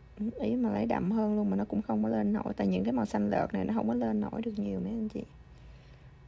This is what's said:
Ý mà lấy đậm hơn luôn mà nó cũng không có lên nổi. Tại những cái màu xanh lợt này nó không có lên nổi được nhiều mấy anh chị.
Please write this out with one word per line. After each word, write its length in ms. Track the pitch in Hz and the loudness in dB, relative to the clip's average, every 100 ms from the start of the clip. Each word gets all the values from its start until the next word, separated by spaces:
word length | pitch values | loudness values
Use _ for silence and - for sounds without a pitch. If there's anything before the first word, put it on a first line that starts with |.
| - - 208 - | -18 -6 -6 -2
Ý 160 | 220 240 | 0 2
mà 140 | 233 | 2
lấy 160 | 202 226 | 0 0
đậm 260 | 226 180 | 0 2
hơn 240 | 226 214 214 | 2 2 2
luôn 140 | 208 | 2
mà 60 | 196 | 2
nó 80 | 208 | 0
cũng 160 | 208 | -2
không 220 | 214 - | 0 2
có 60 | 214 | 2
lên 240 | 226 107 | 2 2
nổi. 200 | - - 208 | 2 0 0
Tại 100 | 202 | 2
những 160 | 185 | 2
cái 100 | 202 | 2
màu 120 | 247 208 | 2 2
xanh 240 | 214 208 | 2 2
lợt 240 | 202 - | 2 0
này 120 | 196 185 | 0 0
nó 80 | |
không 140 | 220 214 | 0 2
có 60 | |
lên 280 | 240 233 214 | 0 0 0
nổi 200 | 208 - | -2 -4
được 120 | 233 208 | -4 -4
nhiều 220 | 202 190 | -4 -2
mấy 120 | 185 | -2
anh 180 | 226 214 | -4 -4
chị. 140 | - - - - - - - - - - - | -6 -10 -14 -20 -20 -20 -20 -20 -20 -20 -20